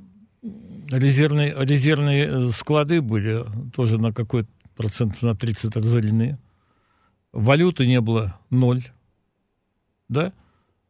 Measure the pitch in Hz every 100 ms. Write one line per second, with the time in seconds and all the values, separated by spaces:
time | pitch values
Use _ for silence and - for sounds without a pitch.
0 | - - _ _ 226 - - - 147 131
1 | 139 135 151 147 147 127 135 143 139 147
2 | 147 139 147 135 123 113 - 151 147 170
3 | 123 107 104 113 120 110 135 - 117 110
4 | 113 113 113 123 107 _ _ - 110 -
5 | 113 92 120 104 113 104 113 113 110 120
6 | 107 113 120 143 _ _ _ _ _ _
7 | _ _ _ 117 107 147 180 - 127 127
8 | 110 113 104 - - 127 123 127 - _
9 | _ _ _ _ _ _ _ _ _ _
10 | - 127 180 - _ _ _ _